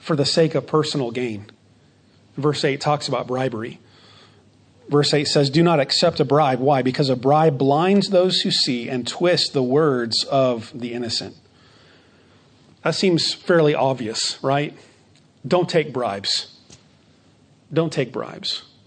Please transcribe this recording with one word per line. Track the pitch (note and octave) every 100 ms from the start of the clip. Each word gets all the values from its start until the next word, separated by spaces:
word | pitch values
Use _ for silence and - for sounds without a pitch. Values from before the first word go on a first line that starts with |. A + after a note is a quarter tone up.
for | - D#3+
the | C#3+
sake | - D#3+ D3+
of | B2+
personal | D#3 D3+ D3 A#2+
gain." | A#2 B2 G#2 G2+ _ _ _ _ _ _ _ _ -
Verse | C#3+ C#3+
eight | D#3 C#3
talks | D3+ D3 -
about | B2+ A2+
bribery. | B2+ C3 A#2 A#2 - _ _ - - - _ _ _ _ _ -
Verse | C#3+ C#3+
eight | D3 D3
says, | D3+ C#3
"Do | C3+
not | E3+ E3
accept | C3+ - F3 E3
a |
bribe." | C3+ C#3 D3+ C3
Why? | C3 C#3
"Because | B2+ B2+ C#3
a | B2
bribe | B2+ D3 D#3+ C#3
blinds | C3+ C#3+ F3+ G3+ G3
those | F#3+ F#3 F3
who | G3
see | E3 - B2 A#2
and | B2+ A#2+
twists | - F3 E3+ -
the | C#3+
words | B2+ C3+ D#3 B2+ A#2 G#2+
of | - C#3 C3 A#2+ G#2
the | C3+ A#2+
innocent." | A#2+ A#2 - G2 - _ _ _ _ _ _ _ _ _ _ _ _ _ _
That | D#3+
seems | D#3+ G3 E3+ -
fairly | - - F3 D3+
obvious, | D3+ C3+ B2+ A2 A2+ - -
right? | C#3 C#3 D3 - - _ _ _ _ _ B2+
Don't | F3+ F3
take | E3+ D3
bribes. | B2+ A#2+ G2 G2 - - - _ - _ _ _ _ _ _ _ _ _
Don't | D3+ D#3+
take | D3+ B2
bribes. | - - - - - - _